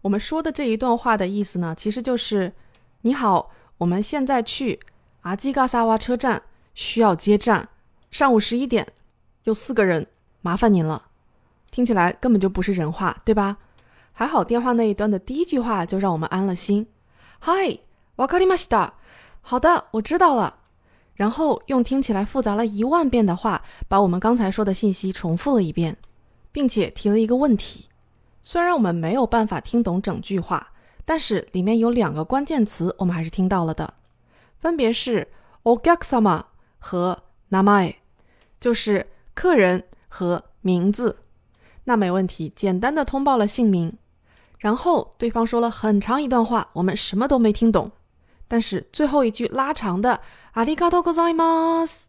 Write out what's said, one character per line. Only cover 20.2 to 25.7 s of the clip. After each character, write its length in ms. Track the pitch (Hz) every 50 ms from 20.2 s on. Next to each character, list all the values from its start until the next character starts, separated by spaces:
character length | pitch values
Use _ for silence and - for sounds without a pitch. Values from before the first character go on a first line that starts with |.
| 370 311 277
了。” 220 | 240 190 131 - _ _ _ _ _ _ _ _ _ _ _ _ -
然 100 | 202 214
后 320 | 240 277 320 302 247 - -
用 180 | - 269 254 240
听 160 | - 262 277
起 140 | 269 - 214
来 100 | 190 202
复 160 | 208 - 269
杂 140 | 247 220 202
了 100 | 208 240
一 180 | 220 208 202
万 280 | 220 262 311 349 320 262
遍 160 | 254 240 214
的 100 | 190 170
话， 260 | 180 - 220 180 - - - - - - -
把 120 | 196 196
我 60 | 202
们 120 | 185 175 180
刚 160 | 196 220 247
才 160 | 240 220 190
说 140 | 196 - 214
的 80 | 196
信 180 | 190 - - 202
息 220 | 185 - - 190
重 240 | 185 - - 170 165
复 180 | 175 - 285 277
了 80 | 226
一 80 | 185 156